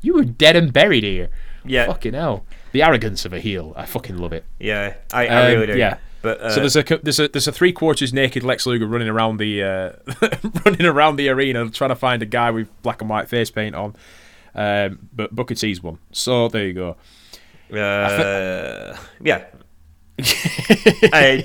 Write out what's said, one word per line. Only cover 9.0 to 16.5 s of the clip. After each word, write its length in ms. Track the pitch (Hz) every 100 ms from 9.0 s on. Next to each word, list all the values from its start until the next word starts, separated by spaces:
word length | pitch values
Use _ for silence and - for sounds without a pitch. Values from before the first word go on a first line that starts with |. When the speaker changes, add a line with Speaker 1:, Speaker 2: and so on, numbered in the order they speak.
| 110
Speaker 1:
around 280 | 110 113 110
the, 260 | 107 101
uh, 640 | 98 95 92 - - - 226 - -
<laughs> 120 | 170 208
running 200 | 185 175
around 300 | 143 156 143
the 140 | 139
arena 380 | 131 139 120 117
trying 180 | - 131
to 60 | 123
find 260 | 127 120
a 60 | 110
guy 240 | 120 120
with 180 | 113 110 -
black 180 | 120 110
and 80 | 107
white 180 | 107 -
face 220 | 120 110
paint 240 | - 107 78
on. 200 | 104 104 - - - - -
Um, 560 | - 104 101 98 92 -
but 220 | 120 107 113
Booker 200 | 117 123
T's 260 | 110 90
won. 160 | 87 80 -
So 360 | - - 123
there 200 | 117